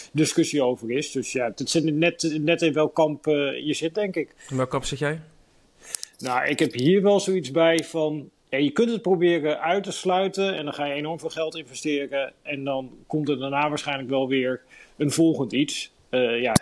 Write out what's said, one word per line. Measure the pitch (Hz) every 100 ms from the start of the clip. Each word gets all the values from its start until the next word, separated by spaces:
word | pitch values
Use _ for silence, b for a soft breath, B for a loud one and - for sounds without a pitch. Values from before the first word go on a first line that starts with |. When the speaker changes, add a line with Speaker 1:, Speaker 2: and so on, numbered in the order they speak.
| B
Speaker 1:
discussie | 147 147 - 156 147
over | 127 127 113
is. | 131 151
Dus | 135 113
ja, | 135 117 -
het | 131
zit | 165
net, | 156 151 170 170 165 156
net | 151 165
in | 165
welk | 147 151 -
kamp, | 156 143 156
eh, | 147 139 123 147
je |
zit, | - 165 208
denk | 202 175
ik. | - _ B
Speaker 2:
In | 131
welk | 127
kamp | 139
zit | - 135
jij? | 147 160 - _ _ _ _ _ B B B B
Speaker 1:
Nou, | 131 123 143
ik | 151
heb | 151
hier | 120 139 196
wel | 196 202
zoiets | 190 190 131
bij | 156 165 165
van, | 165 165 156 151 131 _ -
ja, | 135
je | 147
kunt | 180 233
het | 220
proberen | 180 180 175 170 147 151
uit | 160 196
te | 190
sluiten | - 185 185 190 196 196 170
en |
dan | 147
ga | 147 143
je |
enorm | 143 151 165
veel | 160
geld | 160 160 160
investeren | 147 127 156 143 139 139 131 -
en | - 143
dan | 139 135 127 - -
komt | 156 147
er | 131
daarna | 139 139 151
waarschijnlijk | 147 151 139 127
wel | 135 131
weer | 135 127 127 _ B B B
een | 147
volgend | 160 165 147 117
iets. | 120 151 - - _ -
Eh, | 127 120 117
ja, | 120 110